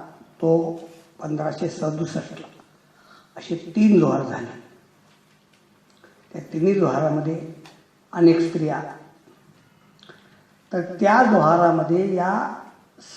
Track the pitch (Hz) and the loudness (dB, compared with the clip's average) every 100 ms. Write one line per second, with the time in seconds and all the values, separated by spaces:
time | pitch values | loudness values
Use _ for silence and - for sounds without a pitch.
0 | - - - _ 165 165 165 170 - - | -16 -20 -20 _ 0 2 0 -8 -14 -20
1 | _ - 151 151 156 - 175 - 156 156 | _ -14 -8 -6 -6 -6 -8 -6 -6 -4
2 | 165 - - - - - _ _ _ _ | -6 -8 -10 -16 -20 -20 _ _ _ _
3 | _ - _ - - 170 - 214 214 185 | _ -20 _ -20 -10 -10 -6 2 4 6
4 | 143 131 123 123 117 - - _ _ _ | 4 0 -4 -8 -12 -16 -20 _ _ _
5 | _ _ _ _ _ _ _ _ _ _ | _ _ _ _ _ _ _ _ _ _
6 | _ _ _ 175 - 160 185 196 151 135 | _ _ _ -18 -12 -2 0 2 0 0
7 | 156 151 151 165 - - - _ _ _ | -2 -2 -4 -6 -10 -16 -20 _ _ _
8 | _ 175 170 165 165 160 151 135 151 - | _ 4 4 6 0 -2 -4 -4 -10 -16
9 | - _ _ _ _ _ _ _ _ _ | -20 _ _ _ _ _ _ _ _ _
10 | - - _ _ _ _ _ 185 175 175 | -20 -20 _ _ _ _ _ -8 -6 0
11 | 196 226 233 202 151 175 170 165 151 175 | 2 4 4 4 4 4 4 2 0 0
12 | 196 180 180 214 - - - - _ _ | 0 -2 -2 -2 -4 -8 -18 -20 _ _
13 | - | -20